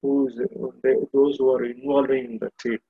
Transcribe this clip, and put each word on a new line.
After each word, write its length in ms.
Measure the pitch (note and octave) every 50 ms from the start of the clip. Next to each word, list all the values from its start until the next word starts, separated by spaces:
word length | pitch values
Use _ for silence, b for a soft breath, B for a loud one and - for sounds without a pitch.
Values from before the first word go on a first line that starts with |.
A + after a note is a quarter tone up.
who 260 | - C#3 C#3 C#3 C3+
is, 120 | B2+ A#2 A#2
uh, 280 | A#2+ - - - - C3 - - -
they, 120 | C3 C3 C3 - - -
those 240 | C#3 C#3 D3 C#3
who 140 | C#3 C3+ C3 C3
are 80 | A#2+ A#2+
involving 600 | A#2+ A#2+ B2 C3 C#3 C#3+ C#3+ C3+ B2+ C3+ C3 B2+
in 140 | A#2+ A2+ A2
the 120 | G#2+ G#2+ _ _
trade. 220 | - B2 A2+ G#2 _